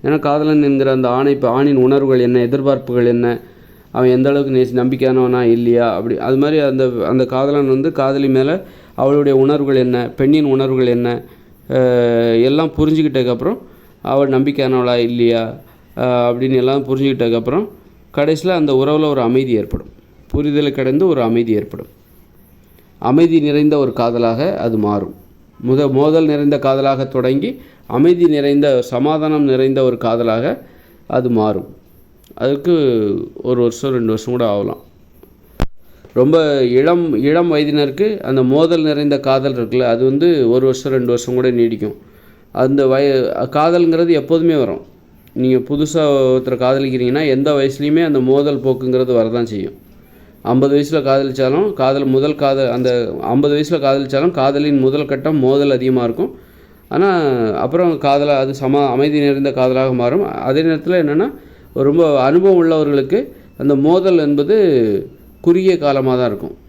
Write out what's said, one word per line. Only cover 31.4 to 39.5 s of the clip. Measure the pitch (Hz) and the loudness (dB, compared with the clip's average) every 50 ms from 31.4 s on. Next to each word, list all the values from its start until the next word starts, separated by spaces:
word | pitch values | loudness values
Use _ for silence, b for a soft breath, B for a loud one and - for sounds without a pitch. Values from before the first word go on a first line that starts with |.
| 107 107 101 92 - - - - _ _ - - - _ _ _ _ _ - | 0 0 -2 -4 -6 -10 -18 -20 _ _ -20 -20 -20 _ _ _ _ _ -10
அதுக்கு | - - 135 143 143 139 180 175 160 151 131 120 113 107 101 98 87 - - - - | -4 -2 -2 -2 -2 0 0 0 2 2 2 0 0 0 -2 -2 -4 -6 -10 -14 -10
ஒரு | - 123 127 120 | -4 -2 0 0
வருஷம், | 120 120 117 - - 135 | 0 0 -2 -4 -6 -4
ரெண்டு | 131 123 117 | -2 -2 -2
வருஷம் | 110 110 110 - 127 123 | -2 -2 -4 -4 -6 -4
கூட | 120 120 | -2 -2
ஆகலாம். | 110 101 101 101 104 - - - - _ - - _ - - - _ - _ _ _ - - - - - - b b b b b b b | -2 -2 -2 -4 -6 -8 -10 -16 -20 _ -20 -20 _ -20 -20 -20 _ -20 _ _ _ -4 -4 -4 -4 -4 -14 b b b b b b b
ரொம்ப | 117 127 143 165 165 156 151 143 139 131 | 0 2 2 2 2 2 2 0 0 0
இளம், | 123 123 127 139 160 175 175 170 160 139 | 2 2 2 2 2 2 0 0 -2 -2
இளம் | 107 127 143 156 170 175 175 160 | 0 0 2 2 2 2 0 0
வயதினருக்கு | 147 151 147 151 151 147 139 135 139 202 220 214 - | 0 0 0 0 0 0 -2 -2 -2 -2 -2 -2 -4
அந்த | - - 135 135 127 | -4 -2 0 0 2
மோதல் | 127 135 147 160 160 170 165 | 2 2 2 2 2 2 0
நிறைந்த | 156 156 147 143 147 147 143 135 | 0 0 0 0 0 0 -2 0
காதல் | - 135 131 135 135 139 | 0 0 0 0 0 -2